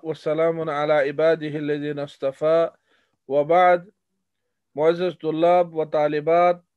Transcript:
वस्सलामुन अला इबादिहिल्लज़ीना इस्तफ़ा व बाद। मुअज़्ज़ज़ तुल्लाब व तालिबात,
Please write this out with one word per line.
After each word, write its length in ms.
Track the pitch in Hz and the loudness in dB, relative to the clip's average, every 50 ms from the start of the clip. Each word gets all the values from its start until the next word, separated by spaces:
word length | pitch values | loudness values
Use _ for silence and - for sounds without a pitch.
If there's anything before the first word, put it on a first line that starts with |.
वस्सलामुन 680 | - 160 156 - - 160 151 156 165 165 165 165 160 160 | -4 -10 -10 -6 -4 -4 -2 0 0 0 0 -2 -6 -6
अला 260 | 143 143 147 151 151 151 135 143 | -4 -2 0 0 2 2 2 0
इबादिहिल्लज़ीना 920 | 143 143 156 165 160 160 151 151 147 156 147 147 147 147 143 147 147 143 143 | 0 0 2 2 2 0 -2 -8 -8 -6 -4 -4 -4 -4 -6 -8 -8 -8 -10
इस्तफ़ा 540 | 143 - - 135 135 135 - 147 156 165 165 165 165 _ _ _ _ _ _ _ _ _ _ _ - | -12 -10 -6 -6 -6 -4 -2 0 2 2 2 0 -2 _ _ _ _ _ _ _ _ _ _ _ -4
व 140 | 135 147 143 | -2 -2 2
बाद। 440 | 151 170 180 180 180 180 175 175 208 _ _ _ _ _ _ _ _ _ _ _ _ _ _ _ _ - | 2 4 4 6 4 4 2 0 -8 _ _ _ _ _ _ _ _ _ _ _ _ _ _ _ _ -6
मुअज़्ज़ज़ 400 | 143 151 160 170 170 185 180 151 - | 0 0 0 0 0 -2 -6 -6 -6
तुल्लाब 540 | - 160 156 156 165 175 180 180 175 170 160 | -6 -6 -2 0 2 2 4 2 0 0 -4
व 100 | 160 - 151 | -6 -6 -2
तालिबात, 760 | 160 156 151 151 151 151 147 160 165 175 175 180 175 175 _ _ _ | -2 -2 -2 0 -2 -2 0 0 2 2 2 2 0 -2 _ _ _